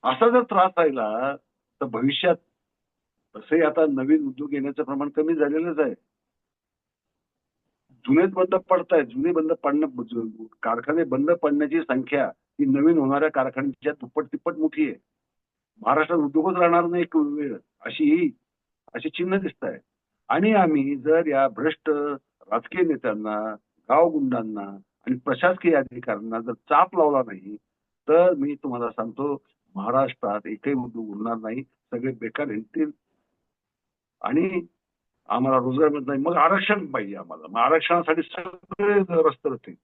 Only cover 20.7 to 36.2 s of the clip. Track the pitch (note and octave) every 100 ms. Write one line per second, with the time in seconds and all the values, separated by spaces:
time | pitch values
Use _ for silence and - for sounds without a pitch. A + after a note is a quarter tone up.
20.7 | D3+ C3+ C#3+ C3+ D#3+ D#3+ C3+ C3+ G#2+ D3+
21.7 | D#3 - D3 D3 C#3 _ _ - A#2 -
22.7 | F3+ F3 C3+ B2+ G#2+ G#2+ G#2+ A2 G#2+ _
23.7 | _ _ C#3 E3+ D#3 - A2+ A2 G#2 G2
24.7 | - _ _ - B2+ C#3+ B2 F3+ F#3 F3
25.7 | D3+ C3 B2 B2 G#2 A2+ A#2 A#2 A2+ _
26.7 | D3+ F#3 F3 D3+ C#3+ A#2+ G2 F#2+ G#2 _
27.7 | _ _ _ - D#3+ F3+ D#3+ C#3 C#3+ C#3
28.7 | B2 A#2+ A#2 A2+ A2 C#3+ C#3 _ _ _
29.7 | F#3+ G3+ B2+ C3+ - A2 G#2 G2+ G#2+ C#3
30.7 | C#3 A#2+ A2+ A2 G2+ A2 A#2 A2 A#2+ C3+
31.7 | _ _ A#2+ B2+ B2 A2+ - D3 D#3 A2+
32.7 | - D3+ - _ _ _ _ _ _ _
33.7 | _ _ _ _ _ - C#3 F#3+ F#3 E3+
34.7 | _ _ _ _ _ - A2+ C3 C3 B2
35.7 | C3 D3+ D3 B2+ C#3